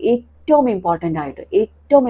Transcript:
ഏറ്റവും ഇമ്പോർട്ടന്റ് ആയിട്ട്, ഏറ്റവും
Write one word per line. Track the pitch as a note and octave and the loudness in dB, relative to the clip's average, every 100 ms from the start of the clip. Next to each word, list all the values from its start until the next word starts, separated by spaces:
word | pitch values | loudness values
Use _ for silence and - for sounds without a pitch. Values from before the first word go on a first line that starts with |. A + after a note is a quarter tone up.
| - | -2
ഏറ്റവും | A#3+ A#3+ - - D4+ B3+ | -2 -4 -12 0 2 2
ഇമ്പോർട്ടന്റ് | G3+ F3+ E3+ E3+ D#3+ | -2 -2 -4 -4 -6
ആയിട്ട്, | C#3+ C3 - G3 | -8 -12 -4 -2
ഏറ്റവും | G#3+ _ - C#4+ B3 | -2 _ 2 2 2